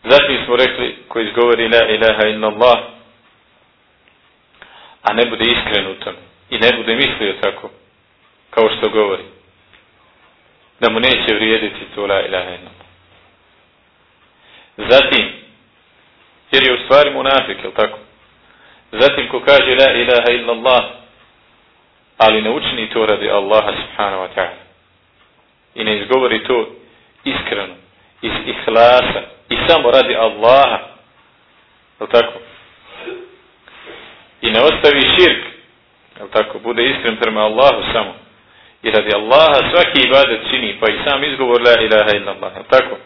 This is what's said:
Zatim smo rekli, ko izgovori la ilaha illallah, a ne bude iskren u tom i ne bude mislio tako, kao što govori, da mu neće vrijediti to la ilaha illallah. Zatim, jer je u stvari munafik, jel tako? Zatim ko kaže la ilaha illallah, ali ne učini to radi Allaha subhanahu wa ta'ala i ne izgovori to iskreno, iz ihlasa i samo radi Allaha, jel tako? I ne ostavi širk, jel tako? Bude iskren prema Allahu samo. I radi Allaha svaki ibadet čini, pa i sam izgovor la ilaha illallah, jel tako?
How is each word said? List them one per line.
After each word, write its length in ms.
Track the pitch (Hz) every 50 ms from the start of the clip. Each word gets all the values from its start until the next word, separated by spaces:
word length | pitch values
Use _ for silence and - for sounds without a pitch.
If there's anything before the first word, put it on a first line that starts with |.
| - 113
Zatim 360 | 131 143 139 139 135 117 -
smo 100 | - 120
rekli, 400 | 120 127 127 - - 123 127 - - -
ko 120 | - - 117
izgovori 480 | 113 104 104 117 120 120 117 113 117
la 220 | 113 117 117 113 110
ilaha 380 | 110 107 113 110 107 107 107
illallah, 520 | 107 107 107 110 107 104 104 120 123 120 - - - - - _ _ _ _ _ _ _ _ _ _ _ _ _ _ _ _ _ _ _ _ _ _ _ _ _ _ _ _ _ _ _ _ - _ - - - - - _ _
a 100 | 113 104
ne 120 | 113 120
bude 180 | 117 117 - 110
iskren 440 | 120 120 110 - 104 104 101 98
u 60 | 95 95
tom 200 | - - 101 90 - - _ _ _ _ _
i 80 | 127
ne 140 | 110 110 120 120
bude 180 | 117 110 113 113
mislio 380 | 123 139 135 - - 110 98 92 -
tako, 280 | - 101 - - - 104 _ _ _ _ _ _ _ _ _ _ _ _ _ _ _ _
kao 200 | - 117 113 107 -
što 120 | - 120 107
govori, 340 | 107 110 104 101 95 87 - - _ _ _ _ _ _ _ _ _ _ _ _ _ _ _ _ _ _ _ _ _ _ _ _ _ _ _ _ _ _
da 100 | 117 117
mu 100 | 110 113
neće 360 | 120 131 127 110 117 120 110
vrijediti 500 | 104 107 110 113 110 107 104 95 - 104 - -
to 100 | - 101
la 200 | 98 98 98 -
ilaha 240 | - 95 92 90 92
illallah. 380 | 90 90 - - - _ - _ _ _ _ _ _ _ _ _ _ _ _ _ _ _ _ _ _ _ _ _ _ _ _ _ _ _ _ _ _ _ _ _ _ - _ _ _
Zatim, 540 | - 104 101 120 135 131 - 139 120 101 - - - - _ _ _ _ _ _ _ _ _ _ _ _ _ _ _ _ _ _ _ _ _
jer 120 | - 135 131
je 100 | 131 127
u 120 | 117 -
stvari 260 | - 131 143 147 143
munafik, 460 | 139 131 131 139 139 131 117 - 98 - -
jel 80 | 95
tako? 260 | - - 107 104 - - - _ _ _ _ _ _ _ _ _ _ _ _ _ _ _ _ _
Zatim 380 | - 107 123 143 139 143 127 117
ko 100 | - 123
kaže 360 | - 135 143 139 139 139 127
la 180 | 127 135 135 127
ilaha 380 | 120 120 120 123 120 117 120
illallah, 520 | 120 120 117 117 117 113 117 131 127 120 - - - - - _ _ _ _ _ _ _ _ _ _ _ _ _ _ _ _ _ _ _ _ _ _
ali 240 | _ 113 110 107 107
ne 80 | 104 110
učini 400 | 123 151 - - 127 120 110 107
to 160 | - 117 110
radi 240 | 107 104 101 104 101
Allaha 420 | 101 101 98 98 107 110 104 104
subhanahu 520 | 101 - - - - - 104 101 98 95 92
wa 60 | 90 -
ta'ala 220 | 98 92 87 92 - - _ _ _ _ _ _ _ _ _ _ _ _ _ _ _ _ _ _ _ _ _ _
i 80 | - 110
ne 140 | 107 104
izgovori 460 | 101 101 98 127 131 127 120 113 110 113
to 260 | - 131 120 110 - - - _ _ _ _ _ _ _ _ _
iskreno, 500 | 139 131 - - - 113 101 98 92 90 90 _ _ _ _ _ _ _ _
iz 100 | - 113 104 - -
ihlasa 760 | - - - - - 113 113 117 120 123 127 123 - - 101 - - - _ _ _
i 80 | - - -
samo 240 | - 170 156 139 120
radi 240 | 123 135 127 135 123
Allaha, 640 | 110 113 110 107 104 107 117 131 139 139 123 113 98 - - - _ _ _ _ _ _ _ _ _ _ _ _ _ _ _ _ _ _ _ _ _
jel 80 | 107
tako? 320 | - - 117 113 - - - - - - - - _ _ _ _ - - - - 349 381 359 - - - _ _ _ _ _ _ - - - - - - - - - - - _ _ _ _
I 100 | - 113
ne 100 | 110 110
ostavi 400 | 131 156 156 - - 147 143 139
širk, 440 | 131 123 - 175 180 160 - - - - - - _ _ _ _ _ _ _ _ _ _ _ -
jel 80 | 104 98 -
tako? 260 | 110 107 - - -
Bude 260 | 110 117 120 113 120
iskren 300 | 131 135 - - 117 110
prema 260 | 110 120 113 110 107
Allahu 420 | 107 107 107 117 135 143 123 110 95 - -
samo. 200 | 117 107 95 85 - - _ _ _ _ _ _ _ _ _ _ _ -
I 80 | 110
radi 200 | 107 107 101 107 104
Allaha 560 | 101 107 110 127 147 160 156 147 131 113 110
svaki 360 | - 175 175 - - 139 127
ibadet 340 | 120 131 135 139 131 117 110 - -
čini, 260 | - 127 123 104 98 -
pa 120 | 113 110
i 60 | 104 104 -
sam 160 | 147 139 135 139
izgovor 380 | 151 135 131 135 123 120 120
la 200 | 120 120 120 113
ilaha 340 | 113 110 110 107 104 107 104
illallah, 400 | 101 98 101 95 - 98 95 95
jel 80 | 95 98 -
tako? 280 | 127 131 117 - 98 - -